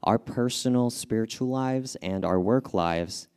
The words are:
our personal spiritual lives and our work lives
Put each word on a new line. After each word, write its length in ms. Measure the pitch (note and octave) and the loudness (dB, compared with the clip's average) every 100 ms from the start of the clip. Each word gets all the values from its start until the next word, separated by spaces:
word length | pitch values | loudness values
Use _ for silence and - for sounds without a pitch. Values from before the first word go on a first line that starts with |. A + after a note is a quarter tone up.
our 160 | - A2+ | 2 2
personal 720 | - - B2 - B2+ B2 A#2+ | 0 -2 -2 0 0 2 2
spiritual 580 | B2 - A2 A2 - B2+ | -2 -2 -2 -2 -4 -2
lives 480 | C3 C3 C3 C3 - | 0 0 -2 -4 -8
and 280 | F#2 F#2+ | -4 -2
our 140 | F2 F#2 | 2 2
work 340 | F2+ B2+ - | 4 2 2
lives 540 | F#2 E2+ E2+ E2+ - - | 0 2 0 -2 -8 -14